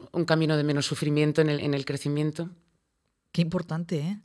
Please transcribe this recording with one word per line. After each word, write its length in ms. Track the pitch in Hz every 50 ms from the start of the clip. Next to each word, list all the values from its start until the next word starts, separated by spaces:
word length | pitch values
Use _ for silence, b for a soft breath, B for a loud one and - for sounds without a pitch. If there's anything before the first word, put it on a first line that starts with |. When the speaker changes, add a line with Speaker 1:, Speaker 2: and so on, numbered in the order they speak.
| - - -
Speaker 1:
un 120 | 170 165
camino 300 | - 160 160 160 151 156
de 80 | 151 147
menos 220 | 147 143 143 139
sufrimiento 540 | - 147 - 160 147 147 147 151 151 147 160
en 80 | 160 151
el, 120 | 147 143
en 140 | - 147 143
el 100 | 139 135
crecimiento. 640 | - 139 139 - 143 147 147 151 156 147 - 165 180 175 - _ _ _ _ _ _ _ _ _ _ _ _ _ _ -
Speaker 2:
Qué 80 | - 170
importante, 560 | 160 170 180 165 - 160 160 175 165 185 147
¿eh? 200 | 143 175 208 208 -